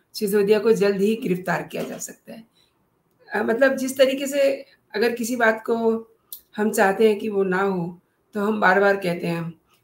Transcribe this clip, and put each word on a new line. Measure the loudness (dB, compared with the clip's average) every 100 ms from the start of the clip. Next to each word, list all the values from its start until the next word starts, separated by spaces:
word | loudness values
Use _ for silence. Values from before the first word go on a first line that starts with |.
| _
सिसोदिया | -6 -2 2 2 2
को | 4
जल्द | 4 2 2
ही | 0 0
गिरफ्तार | -2 -4 -2 -6
किया | -6 -8
जा | -8 -10
सकता | -14 -16 -20
है। | -20 -20 _ _ _ _ _ _ _ -10
अ, | -6
मतलब | -2 2 2 0
जिस | -2 2
तरीके | 2 2 -4
से | 0 0 0 -8 _ _
अगर | -2 -2
किसी | -2 -4 0
बात | 2 0 -2
को | 0 0 0 -4 _ _ -20 _ -4
हम | -2
चाहते | 2 2 4 2
हैं | 2
कि | -2
वो | -2
ना | 0 0
हो | 0 -2 -6 -10 _ _ _
तो | -6
हम | -4 2
बार-बार | 4 4 4 2
कहते | -2 -4 -4
हैं, | -4 -6 -12 _ _